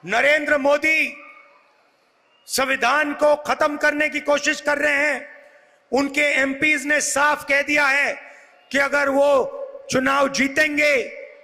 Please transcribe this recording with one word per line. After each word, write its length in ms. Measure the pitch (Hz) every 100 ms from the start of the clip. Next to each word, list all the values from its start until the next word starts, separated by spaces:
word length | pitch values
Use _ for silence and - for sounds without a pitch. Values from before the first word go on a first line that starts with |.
| 160
नरेंद्र 520 | 220 269 302 294 294
मोदी 640 | 269 294 311 320 277 - - - _ _ _ _ _ _ _ _ _ _ -
संविधान 680 | - 262 269 233 285 302
को 220 | 285 302 294
खत्म 420 | - 269 302 294
करने 320 | 302 294 302
की 100 | 294
कोशिश 420 | 285 285 294 294
कर 160 | 294 285
रहे 300 | 294 285 294
हैं, 360 | 262 277 - - _ _ _ _
उनके 480 | 240 285 277 294 277
एमपीएस 440 | 269 269 311 302 277
ने 160 | 294
साफ 420 | - 277 294 294
कह 180 | - 277
दिया 260 | 285 294 277
है 460 | 277 269 185 - - - _ _
कि 80 | 269
अगर 300 | 277 285 277
वो 500 | 269 285 269 214 - - - -
चुनाव 360 | 254 262 277 277
जीतेंगे 920 | 277 269 277 302 294 302 269 202 - - -